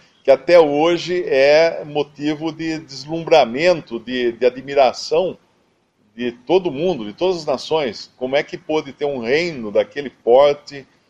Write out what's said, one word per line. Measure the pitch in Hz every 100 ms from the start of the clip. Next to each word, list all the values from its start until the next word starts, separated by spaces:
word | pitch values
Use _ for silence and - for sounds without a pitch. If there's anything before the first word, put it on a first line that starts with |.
| _ _
que | -
até | 131 - 170
hoje | 151 147 165 170 151 180
é | 147 135 143 151 165 - 151
motivo | 147 139 - 147 147 160
de | 151 160 156
deslumbramento, | 160 135 143 165 156 156 117 127 180 165 - 113
de, | 110 127 120
de | 117
admiração | 123 127 135 143 123 - - 156 180 110 _ _ _ _ _ _ _ 113
de | 120
todo | 120 - 185 175
mundo, | 135 185 143 104
de |
todas | - 185 175
as | 151
nações. | 127 - 160 127 95 - -
Como | 127 143
é |
que | 156 175
pôde | - 156 139
ter | - 147
um | 131
reino | 113 151 175 139 107
daquele | 107 101 143 131
porte, | - 113 131 143 143 - 143 - _